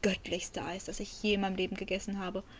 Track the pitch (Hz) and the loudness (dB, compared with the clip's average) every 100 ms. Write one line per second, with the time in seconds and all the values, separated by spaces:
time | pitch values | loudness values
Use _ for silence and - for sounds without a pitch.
0 | 202 185 - 175 - - - 185 - - | 2 2 0 -2 0 -2 -4 -2 -2 -2
1 | 208 - 214 202 196 185 185 185 190 185 | -4 0 4 4 4 2 0 0 -2 -2
2 | - 196 185 190 - - | 0 -2 -2 -4 -6 -18